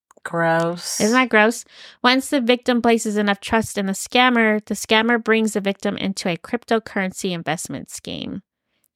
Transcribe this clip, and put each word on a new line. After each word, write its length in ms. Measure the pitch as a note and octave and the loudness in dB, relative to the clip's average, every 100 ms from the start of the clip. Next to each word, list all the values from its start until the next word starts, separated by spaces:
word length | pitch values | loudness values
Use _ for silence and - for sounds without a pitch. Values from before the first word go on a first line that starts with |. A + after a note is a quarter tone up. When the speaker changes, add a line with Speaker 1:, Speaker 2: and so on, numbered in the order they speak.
| _ _ | _ _
Speaker 1:
Gross. 760 | - E3+ E3 E3 E3 F3 - - | -8 -2 0 2 0 -4 -6 -2
Speaker 2:
Isn't 140 | G#3 | 0
that 140 | B3+ B3+ | 2 2
gross? 360 | A3 G#3+ A#3+ - - - - | 4 4 2 -8 -20 -20 -2
Once 280 | B3 C4 - | 2 2 2
the 100 | C#4+ | 0
victim 420 | A#3 B3 - A#3+ | 2 0 2 2
places 340 | A#3 A#3 A3 G#3 | 4 2 2 0
enough 220 | G#3 G3+ | 0 -2
trust 400 | - A3+ G#3+ - | 0 -2 -2 -4
in 80 | G3 | -4
the 60 | |
scammer, 720 | F#3+ - B3 B3+ A#3+ A3 G#3+ - | -4 -2 2 4 4 4 2 -2
the 80 | |
scammer 480 | G3+ - A3 A3+ A#3+ | -6 0 2 4 2
brings 300 | A3 A3 A3 | 2 2 2
the 80 | G#3 | 0
victim 360 | G3 G3 G#3 F#3+ | -2 -2 -4 -4
into 320 | F#3+ F#3+ F#3+ | -4 -4 -4
a 80 | E3 | -4
cryptocurrency 960 | - A#3+ - A3+ - - F#3+ - G3 | -4 -6 0 -2 -2 -4 -4 -4 -6
investment 600 | F3 E3+ D#3+ - G#2+ - | -4 -4 -4 -6 -10 -12
scheme. 520 | - - E2+ - G3 - _ _ _ _ | -14 -12 -10 -10 -10 -14 _ _ _ _